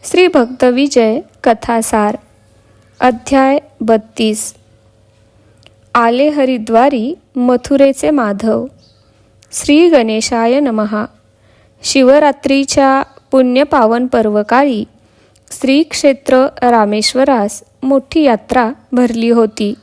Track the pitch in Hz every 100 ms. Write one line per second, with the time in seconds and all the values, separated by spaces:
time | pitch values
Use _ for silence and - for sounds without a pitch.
0 | - 349 370 320 240 254 254 247 285 262
1 | 220 233 - _ - 220 - 233 220 220
2 | 208 - _ _ _ _ _ _ _ _
3 | 254 233 - 269 269 285 - _ 220 220
4 | 214 - 220 214 - - _ _ _ _
5 | _ _ _ _ _ _ _ _ _ 240
6 | 233 240 294 294 262 254 220 226 269 269
7 | 226 349 _ - 247 247 247 277 277 269
8 | 302 294 220 202 220 220 247 _ _ _
9 | _ _ _ _ _ - - 294 349 311
10 | 226 220 220 233 233 262 285 220 208 208
11 | - _ _ _ _ _ _ _ - 269
12 | 254 285 294 277 - 277 277 - 269 269
13 | - - _ 262 254 247 285 294 220 233
14 | 254 247 220 208 208 240 285 220 - _
15 | _ _ _ _ _ - 254 269 320 -
16 | 294 269 - 262 262 - 247 240 208 214
17 | 214 254 269 254 202 - _ _ 269 269
18 | 262 330 294 220 - 254 226 277 _ 247
19 | 247 226 233 233 220 - 208 214